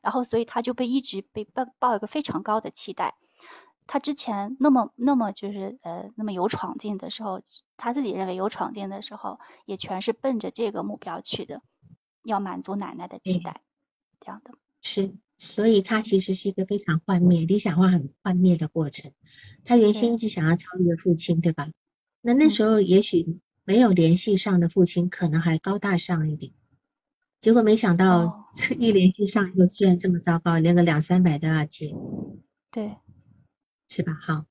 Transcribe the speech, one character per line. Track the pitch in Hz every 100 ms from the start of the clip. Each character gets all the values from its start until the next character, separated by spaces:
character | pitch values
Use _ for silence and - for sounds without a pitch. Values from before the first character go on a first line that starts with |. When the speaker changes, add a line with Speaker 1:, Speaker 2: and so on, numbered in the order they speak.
Speaker 1:
然 | 202
后 | 254
所 | 247 226
以 | 226
他 | -
就 | 240
被， | 240 247
一 | 262
直 | 254 196
被 | - - 208
抱， | - 247 _
抱 | 247 214
一 |
个 | 208
非 | 311
常 | - -
高 | 208 214
的 | -
期 | - -
待。 | - 165 - _ _ - - _ _ -
他 | 277
之 | 285 285
前 | - 202 208 262
那 | 294
么， | 262 214 _
那 | 247
么 | 269 214
就 | 202 196
是， | 202 196 254
呃， | - 170 196 220
那 |
么 | 214
有 | 185 180
闯 | - 180 -
劲 | 214 202
的 | -
时 | -
候， | 214 185 - - _ _
他 | 233
自 | 247
己 | 247
认 | 180 190
为 | 185
有 | 196
闯 | - -
劲 | 214 196
的 | 196
时 | - 214
候， | 202 180 - - -
也 | 190
全 | - 190
是 | 202
奔 | 226 269 240
着 | 190
这 | - 220
个 | 208
目 | 202 208
标 | - -
去 | - - -
的， | - _ _ _ - _ _
要 | 220 208
满 | 196 180
足 | 185 202
奶 | 190 -
奶 | 180
的 | -
期 | 190 180
待， | 175 - _ _ _ _ _ _
Speaker 2:
对。 | -
Speaker 1:
这 |
样 | 214
的。 | _ - _ _
Speaker 2:
是， | - - 190 - _ _
所 | - - 220
以 | 214
他 | 190 220
其 | 220 196
实 | 185
是 | 185 202
一 |
个 | 190 190
非 | 202
常 | - 160 -
幻 | 180
灭， | 180 170 165
理 | 202
想 | - 160
化 | 185
很 | 180 139 _
幻 | 190 180
灭 | 185 165
的 | 156
过 | 165 147
程。 | - 139 _ _ _ - - -
他 | 240
原 | 214
先 | 214 233 233
一 |
直 | 220
想 | 185 156
要 | 175
超 | - -
越 | 175 165
父 | -
亲， | 165 - 165
Speaker 1:
对。 | 165
Speaker 2:
对 |
吧？ | 160 151 - _ _ _ _
那， | 233
那 | 247 311
时 | -
候 | 214 214
也 | 190 190
许 | 214 175 170 175 _ _ -
没 | 208
有 | 240
联 | 185 165 180
系 | - 196
上 | - 180
的 | 170
父 | 196
亲， | 175 - 175
Speaker 1:
嗯。 |
Speaker 2:
可 | - 170
能 | 156
还 | 165 160
高 | - 202
大 | 202 180
上 | - 175 156
一 | 151
点。 | - _ _ _ _ _ _ _ _ _
结 | 220
果 | 233
没 | 214 220
想 | 202 175
到， | 185 180
Speaker 1:
哦。 | 170 - -
Speaker 2:
<laughs> | - - -
一 | 233
联 | 202 185
系 | 185 202
上 | 214 185 185
又 | 180
居 | - 196
然 | 180
这 | 185
么 | 170
糟 | 175 165
糕， | 175 165
连 | 160 175
个 |
两 | 170 151
三 | 156 180
百 | 180 147
都 | 156
要 | 156 151
借。 | - 151 - - - - - _ _ _
Speaker 1:
对。 | - 208 208 _ _ _ _ _ _ _ _ _
Speaker 2:
是 | -
吧？ | 170 156
好。 | - 156 151